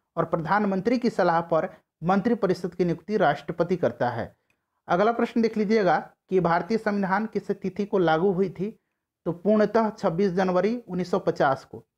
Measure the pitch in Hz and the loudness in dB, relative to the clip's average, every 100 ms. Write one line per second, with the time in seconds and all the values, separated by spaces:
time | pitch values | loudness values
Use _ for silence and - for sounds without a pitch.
0 | _ - 160 170 160 196 208 190 185 247 | _ -6 -2 -2 0 0 0 0 0 0
1 | 240 220 180 165 170 160 185 - _ _ | 0 0 2 0 0 -2 -2 -8 _ _
2 | 160 196 196 233 190 175 185 - 180 160 | 0 0 2 0 0 -2 -4 -2 -2 -2
3 | - 214 160 147 - - 170 185 127 - | -4 0 2 0 -4 -4 -2 0 -2 0
4 | 123 117 101 - _ _ _ _ - 175 | -4 -4 -8 -12 _ _ _ _ -4 0
5 | 208 233 233 - 226 220 208 220 185 165 | 2 0 -2 0 -2 0 0 2 2 2
6 | - _ _ 185 170 170 175 220 220 202 | -2 _ _ 0 2 0 0 -2 -2 -2
7 | 196 190 220 208 - 196 190 185 202 196 | -2 -2 -2 -6 -6 -6 -6 -6 -2 0
8 | 170 160 190 175 190 - 196 220 _ _ | 2 4 2 2 -2 -2 -8 -10 _ _
9 | _ _ - 170 196 214 208 220 220 208 | _ _ -8 -4 2 4 4 2 0 0
10 | 196 165 202 175 190 180 190 240 - 180 | -2 0 0 0 0 2 0 -2 -6 -6
11 | 175 196 185 156 151 135 - - - | -2 -2 -2 0 0 0 -4 -20 -20